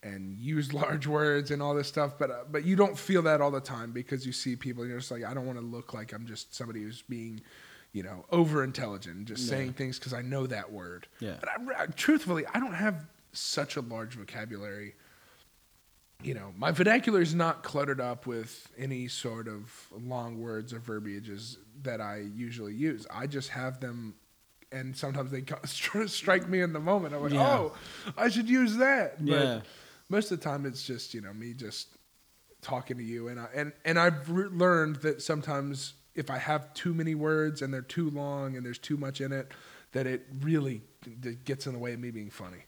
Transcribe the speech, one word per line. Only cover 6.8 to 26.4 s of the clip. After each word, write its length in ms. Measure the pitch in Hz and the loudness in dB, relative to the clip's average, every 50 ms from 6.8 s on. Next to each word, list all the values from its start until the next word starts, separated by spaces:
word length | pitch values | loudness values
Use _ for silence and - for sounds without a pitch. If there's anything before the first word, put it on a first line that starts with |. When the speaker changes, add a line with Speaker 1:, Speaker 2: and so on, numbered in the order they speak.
| 104 | -8
Speaker 1:
who's 180 | 107 113 120 | -8 -10 -12
being, 400 | - - 123 117 113 113 113 107 - - - - - - - - - _ | -10 -8 -8 -8 -6 -8 -10 -12 -14 -16 -20 -20 -20 -20 -20 -20 -20 _
you 120 | _ 98 90 | _ -8 -6
know, 220 | 92 92 90 - - | -6 -10 -12 -4 2
over 320 | - 175 170 156 151 147 135 | 6 6 6 6 6 2 2
intelligent 540 | 131 131 - 131 107 101 98 101 87 85 | 0 -2 -4 -6 -6 -6 -8 -10 -12 -10
and 100 | 95 104 | -10 -8
just 160 | 113 107 127 127 | -8 -6 -4 -2
Speaker 2:
Yeah. 60 | 117 | 0
Speaker 1:
saying 240 | 139 135 135 127 127 | 0 0 0 -2 -2
things 260 | - 139 131 127 - | -4 -4 -6 -6 -8
'cause 140 | - 131 127 | -8 -8 -8
I 80 | 123 | -6
know 260 | 123 123 135 139 131 | -6 -4 -2 -2 -2
that 240 | 127 123 104 92 - | -2 -4 -6 -6 -8
word." 360 | 104 101 90 87 90 87 - - _ - | -10 -10 -10 -12 -12 -14 -16 -20 _ -8
Speaker 2:
Yeah. 160 | 117 104 85 78 | -6 -6 -6 -6
Speaker 1:
But 80 | - - | -6 -6
I, 340 | - - 247 269 254 - - | -4 -4 -4 -4 -2 -2 -2
I, 20 | |
truthfully, 580 | - 156 - - - 311 294 - 185 175 160 151 - - | -2 -2 0 6 6 6 6 6 2 0 0 0 0 0
I 80 | 226 | -2
don't 140 | 269 254 175 | 0 0 0
have 300 | 170 202 214 190 156 151 - _ _ _ _ - | 2 2 2 2 0 -6 -12 _ _ _ _ -10
such 420 | - - - - - 143 143 - | -6 -4 -2 0 -2 -2 -2 -4
a 60 | 147 | -6
large 340 | 127 117 120 113 113 117 127 | -6 -6 -6 -8 -8 -8 -10
vocabulary. 800 | 120 101 - - 123 107 107 110 101 101 104 98 104 104 101 - - - - - - - - - _ _ _ _ _ _ _ _ _ _ _ _ _ _ _ _ _ - | -12 -12 -10 -8 -10 -8 -8 -8 -10 -10 -10 -10 -10 -10 -12 -14 -18 -20 -20 -20 -20 -20 -20 -20 _ _ _ _ _ _ _ _ _ _ _ _ _ _ _ _ _ -6
You 100 | 131 135 | -6 -6
know, 180 | 110 98 101 90 | -4 -6 -12 -8
my 140 | 95 123 156 | -2 0 0
vernacular 500 | 170 139 185 208 220 240 233 - 214 190 | 4 6 8 8 8 8 6 6 6 6
is 140 | 170 156 156 | 6 6 6
not 260 | 170 170 165 156 - | 4 4 4 2 0
cluttered 400 | - - - 143 143 143 139 131 | -4 -4 0 0 2 2 2 0
up 240 | 123 123 120 120 - | 0 -2 -2 -4 -6
with 420 | 127 120 117 110 117 - - - - - | -6 -4 -4 -6 -8 -12 -18 -20 -20 -10
any 320 | - 127 135 135 127 123 | -8 -4 -4 -4 -4 -4
sort 400 | 123 - - - 123 113 113 110 | -6 -6 -6 -6 -6 -6 -4 -6
of 220 | 113 107 104 104 117 - - - - | -8 -8 -10 -12 -16 -18 -20 -20 -16
long 480 | - 104 120 123 127 123 120 117 117 113 | -14 -10 -8 -4 -4 -4 -4 -6 -6 -8
words 340 | 113 117 110 110 110 123 123 | -6 -4 -4 -4 -6 -6 -10
or 60 | 113 | -10
verbiages 800 | 117 117 110 107 104 104 101 101 104 107 101 101 113 117 123 - - - - 143 139 | -6 -6 -6 -4 -4 -6 -8 -8 -8 -10 -10 -10 -10 -12 -14 -16 -18 -20 -18 -8 -6
that 180 | 131 120 110 | -6 -4 -4
I 220 | 107 101 104 104 104 104 104 | -4 -6 -6 -6 -8 -8 -8
usually 380 | 110 120 117 120 120 110 104 104 | -8 -8 -8 -8 -8 -8 -8 -4
use. 320 | 113 147 160 135 110 - - | 0 0 0 0 -2 -8 -10
I 160 | - 101 127 | -8 -6 -6
just 220 | 147 143 139 131 - | -4 -4 -4 -6 -6
have 300 | - 135 127 131 131 127 | -6 -4 -4 -6 -6 -6
them, 360 | 131 123 120 120 117 107 101 _ _ _ _ _ _ _ _ _ - _ | -8 -8 -8 -8 -10 -10 -12 _ _ _ _ _ _ _ _ _ -18 _
and 260 | - 131 131 131 131 | -10 -8 -8 -8 -6
sometimes 320 | - - 139 135 143 131 131 | -6 -4 -4 -2 -2 -4 -4
they 120 | 139 127 | -4 -6
co-, 140 | 131 - 156 | -4 -6 -8
<laughs> 80 | - - | -8 -6
stri-, 440 | 139 - - - - - 202 220 196 | -8 -6 -4 -4 -2 0 0 0 0
strike 400 | - - - 190 185 185 | -2 0 6 6 6 6